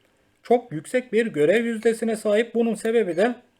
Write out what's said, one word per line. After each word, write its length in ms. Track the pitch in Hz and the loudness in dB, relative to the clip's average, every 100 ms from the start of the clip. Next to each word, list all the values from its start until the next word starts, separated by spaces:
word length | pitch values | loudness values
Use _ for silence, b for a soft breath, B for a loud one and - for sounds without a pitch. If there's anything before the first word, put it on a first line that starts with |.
| _ _ _ _ | _ _ _ _
çok 300 | - 247 - | 0 0 0
yüksek 400 | 151 - 254 254 | -12 -6 -6 -2
bir 140 | 214 233 | -2 0
görev 380 | 147 151 214 | 2 4 4
yüzdesine 520 | 233 220 233 226 226 220 | 0 -2 -2 0 -2 -4
sahip. 380 | 214 208 233 | 0 0 0
Bunun 200 | 226 233 | 0 -2
sebebi 420 | 214 226 233 190 165 | -2 -2 0 0 0
de 180 | 233 240 _ _ | 0 -2 _ _